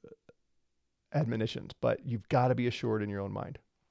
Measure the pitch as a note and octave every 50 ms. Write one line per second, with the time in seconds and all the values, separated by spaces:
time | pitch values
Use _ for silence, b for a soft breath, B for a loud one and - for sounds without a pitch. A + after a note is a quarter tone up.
0 | - - - - _ - - _ _ _ _ _ _ _ _ _ _ _ _ _
1 | _ _ - D3 C#3 A2+ A#2 A2 A2+ A2+ - - - - - _ - A#2+ A2 -
2 | - C3 A#2 G#2 - - - C3 B2+ B2+ B2 B2 A#2+ A#2+ A#2 - - A#2 A2 G#2+
3 | G#2 G#2 G2+ G2+ G2 G2 G2+ G2+ G2+ - - - _ _ _ _ _ _